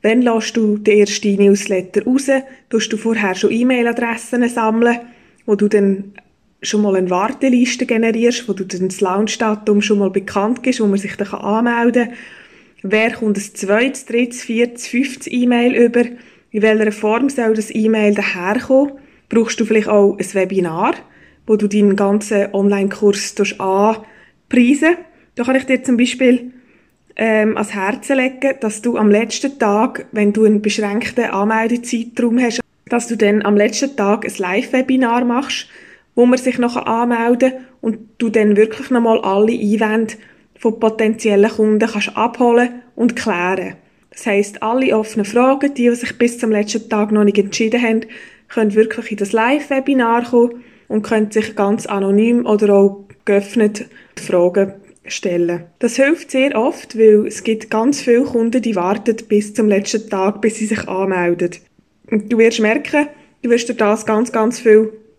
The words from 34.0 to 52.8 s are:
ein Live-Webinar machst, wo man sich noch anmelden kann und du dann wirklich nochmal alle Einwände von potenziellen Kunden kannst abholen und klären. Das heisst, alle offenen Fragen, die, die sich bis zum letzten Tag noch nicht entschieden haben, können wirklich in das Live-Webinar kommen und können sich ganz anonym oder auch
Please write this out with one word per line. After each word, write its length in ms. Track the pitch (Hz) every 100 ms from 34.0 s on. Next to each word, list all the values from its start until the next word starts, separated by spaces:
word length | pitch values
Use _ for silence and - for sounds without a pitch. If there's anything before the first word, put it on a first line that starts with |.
| 202 214 -
ein 80 | -
Live-Webinar 840 | 185 196 240 262 254 262 240 240
machst, 440 | 240 240 277 - - - - - _ -
wo 100 | 247
man 140 | 254
sich 180 | 254 247
noch 180 | 240 247
anmelden 760 | - 226 240 233 233 240 262
kann 100 | 262 - _
und 200 | 226 208 - _
du 100 | 233
dann 300 | 220 214 202
wirklich 320 | 220 - 262
nochmal 320 | 247 226 226
alle 320 | 190 196 214
Einwände 640 | 240 208 214 214 220 220 - - _ _ _
von 220 | 233 226
potenziellen 680 | 226 214 220 226 220 202 214
Kunden 380 | 220 214 214 220
kannst 280 | 208 208 -
abholen 640 | 240 240 240 233 247 - - -
und 200 | 233 -
klären. 600 | 220 175 180 185 185 - _ _ _
Das 160 | - -
heisst, 360 | 202 202 -
alle 360 | 220 247 262 220
offenen 280 | 214 - 196
Fragen, 480 | 240 254 277 285
die, 160 | 277 240
die 60 | 240
sich 220 | 240 -
bis 200 | 240 240
zum 140 | 226
letzten 380 | 214 208 233 -
Tag 240 | 214 208
noch 100 | 214
nicht 140 | 208 202
entschieden 440 | 202 - 220 240
haben, 200 | 240 220 233 - - _ _
können 260 | - 220 208
wirklich 360 | 220 - 220
in 60 | 202
das 140 | 196
Live-Webinar 1000 | 220 226 294 285 269 269 262 226 233 240
kommen 340 | 247 240 - - _ _
und 140 | 214
können 280 | 208 220 214
sich 240 | 220 214 -
ganz 300 | 202 208 -
anonym 600 | 202 196 202 226 240 240
oder 280 | 208 208
auch 320 | 202